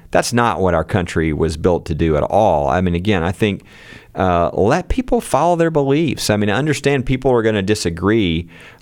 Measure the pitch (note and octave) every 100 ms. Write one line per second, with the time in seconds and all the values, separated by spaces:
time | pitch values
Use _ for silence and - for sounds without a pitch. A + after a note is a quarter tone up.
0 | - - - A#2+ A#2 E2+ F#2 E2 D#2+ G#2
1 | F2 F2+ D#2+ D2+ D#2+ D#2+ F2+ E2+ - D2+
2 | E2 D2+ - G2 G#2+ D#2 C#2 E2 F#2 F2
3 | F#2+ G2 E2 - G#2+ F#2+ - - - -
4 | - - F#2 F2 E2 - G2 E3 F3 -
5 | B3+ A#3+ - C3 E3 E3+ E3 D#3 C#3 C#3+
6 | E3 - - G#2 G#2 G2+ D3+ C#3+ C#3 C#3
7 | B2 B2+ C3+ B2 A2 G#2+ F#2+ G#2 F2 E2
8 | F#2 A2+ F#2 E2 E2 - - -